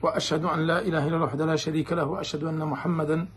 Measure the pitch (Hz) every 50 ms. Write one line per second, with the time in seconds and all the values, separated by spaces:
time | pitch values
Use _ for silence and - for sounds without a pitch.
0 | - 170 - - - - 156 160 160 175 156 165 156 165 165 175 - 202 160 160
1 | 139 147 165 160 165 156 - 139 156 160 160 151 - - 156 160 147 - 170 170
2 | 151 139 156 196 - - - 151 151 160 160 156 156 151 143 - - 175 175 160
3 | 156 147 156 160 170 - -